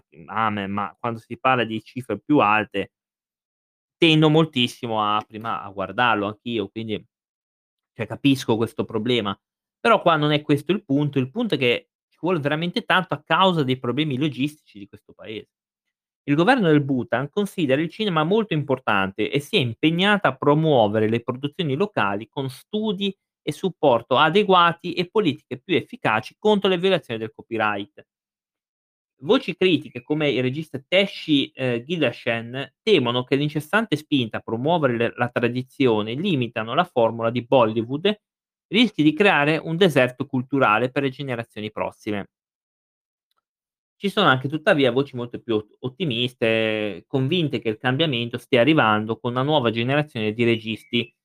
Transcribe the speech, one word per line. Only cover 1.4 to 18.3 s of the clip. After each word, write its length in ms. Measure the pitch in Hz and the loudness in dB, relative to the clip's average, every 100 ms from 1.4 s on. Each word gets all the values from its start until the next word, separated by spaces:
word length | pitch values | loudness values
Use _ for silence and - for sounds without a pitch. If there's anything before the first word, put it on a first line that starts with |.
| 131 127 | 0 0
di 180 | 113 110 | 0 -6
cifre 380 | - 127 123 101 | -10 -12 -8 -6
più 200 | - 147 | 0 2
alte 520 | 104 107 104 98 92 _ _ _ _ _ _ _ _ _ _ - | 4 2 0 -6 -8 _ _ _ _ _ _ _ _ _ _ 2
tendo 320 | 170 156 156 | 4 6 6
moltissimo 760 | 156 160 127 120 - 120 110 | 4 2 0 -2 -4 -6 -2
a 220 | 104 107 - | 0 -2 -4
prima 360 | 107 113 98 | -10 -8 -8
a 80 | 101 | -8
guardarlo 560 | 98 95 101 123 107 101 | -8 -6 0 0 2 -2
anch'io, 420 | 107 120 113 98 | -6 -6 -4 -6
quindi, 340 | 113 113 98 - _ _ _ _ _ _ _ _ | -8 -8 -8 -10 _ _ _ _ _ _ _ _
cioè 120 | - 110 | -10 -10
capisco 500 | 110 139 131 - 110 | -2 0 0 0 -2
questo 280 | 110 - | -2 -6
problema. 540 | 101 110 117 120 101 95 _ _ _ _ | -6 -6 -2 -2 -2 -8 _ _ _ _
Però 220 | 233 208 | 0 2
qua 140 | 170 156 | 2 2
non 160 | 147 | 2
è 100 | 147 | 0
questo 300 | 151 143 - | 0 -2 -2
il 120 | 190 | -4
punto, 340 | - 139 147 143 | -2 -2 0 -2
il 120 | 127 | -4
punto 240 | 220 226 | -4 -4
è 40 | 135 | 0
che 300 | 123 117 - _ _ | 0 -2 -6 _ _
ci 120 | _ | _
vuole 180 | 160 175 | -4 -2
veramente 440 | 135 151 175 220 | -2 -4 -4 -4
tanto 320 | - 180 175 | 0 0 0
a 80 | - | -6
causa 400 | - 165 190 165 | -2 2 2 2
dei 160 | 127 127 | 0 -2
problemi 400 | 123 123 156 127 | -2 -2 -2 -2
logistici 600 | 156 127 147 151 _ 101 | -4 -2 -6 -6 _ -20
di 80 | 98 | -20
questo 280 | 95 _ | -20 _
paese. 340 | - 92 107 - _ _ _ _ _ _ _ | -20 -14 -14 -16 _ _ _ _ _ _ _
Il 120 | - 143 | -2 2
governo 320 | 185 269 170 | 4 4 4
del 160 | 151 | 4
Bhutan 440 | 139 127 117 120 143 | 2 -2 -2 -2 -2
considera 500 | 208 202 - 139 139 | -4 -4 -2 0 0
il 80 | 165 | -2
cinema 340 | - 214 160 | -4 -2 0
molto 320 | 156 | 0